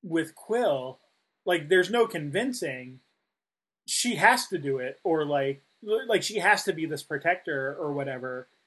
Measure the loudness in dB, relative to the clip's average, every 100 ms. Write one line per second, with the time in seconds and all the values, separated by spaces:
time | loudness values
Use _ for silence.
0 | -2 -2 -2 -8 -4 0 2 0 -4 -12
1 | _ _ _ _ 0 0 4 4 4 4
2 | 2 2 -4 -2 -2 -2 -4 -6 -10 -18
3 | _ _ _ _ _ _ _ _ -6 -2
4 | 0 4 6 6 0 -4 -4 -4 -4 -6
5 | -2 0 2 0 0 -4 _ _ -4 -4
6 | 0 0 0 0 2 2 2 -4 -4 -6
7 | -6 -4 0 -2 -2 -4 -4 -4 -4 -4
8 | -4 -6 -8 -10 -12 _